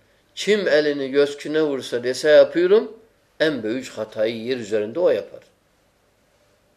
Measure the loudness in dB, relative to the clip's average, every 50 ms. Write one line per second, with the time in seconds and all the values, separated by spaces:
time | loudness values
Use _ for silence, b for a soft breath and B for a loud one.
0 | _ _ _ _ _ _ _ -6 -2 0 0 2 2 2 2 2 2 2 -2 -2
1 | -4 -2 0 2 0 0 -2 -6 -8 -4 -2 -2 0 0 -2 -4 -6 -6 -6 -4
2 | -4 -4 -4 0 4 6 8 8 6 6 4 0 2 4 4 2 2 0 -8 -18
3 | -20 _ _ _ _ _ _ -2 -2 -2 -2 -2 -4 -6 -6 -6 -8 -10 -10 -10
4 | -10 -8 -6 -4 -4 -4 -4 -6 -6 -8 -8 -8 -6 -4 -4 -4 -4 -4 -4 -2
5 | 0 0 0 0 -4 -8 -14 -20 -20 _ _ _ _ _ _ _ _ _ _ _
6 | _ _ _ _ _ _ _ _ _ _ _ _ _ _ _